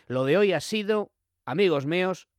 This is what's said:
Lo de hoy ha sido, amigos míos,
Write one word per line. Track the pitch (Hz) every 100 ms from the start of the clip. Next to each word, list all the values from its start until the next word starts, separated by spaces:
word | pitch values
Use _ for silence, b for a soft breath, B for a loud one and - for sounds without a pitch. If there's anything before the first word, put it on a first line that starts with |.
| b
Lo | 123
de | 135 170
hoy | 208
ha | 160
sido, | - 220 202 214 - _ _ _ -
amigos | 151 196 147 135
míos, | 175 185 175 -